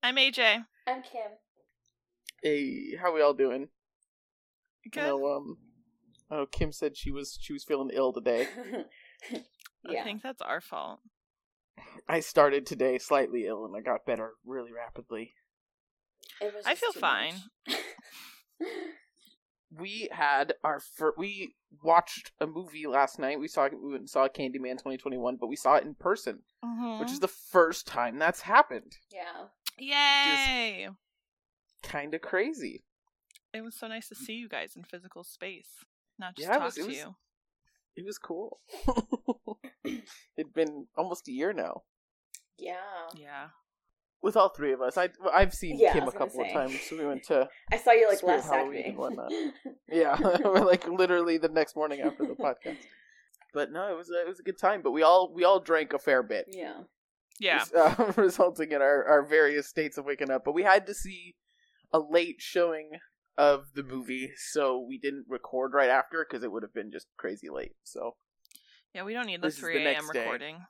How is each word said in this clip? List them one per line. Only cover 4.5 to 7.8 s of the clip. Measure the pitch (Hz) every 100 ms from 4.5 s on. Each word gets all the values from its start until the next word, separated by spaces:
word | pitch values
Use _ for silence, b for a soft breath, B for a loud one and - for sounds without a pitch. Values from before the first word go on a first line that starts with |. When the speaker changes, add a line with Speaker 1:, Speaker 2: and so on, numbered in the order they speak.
| _ _ _ 233
Speaker 1:
Good. | -
Speaker 3:
I | 294
know, | 277 277
um, | 202 285 165 _ _ _ _ _ _ _
oh, | 156 139
Kim | - 156
said | 147 151 143
she | 143
was, | 139 139 -
she | -
was | 143
feeling | - 147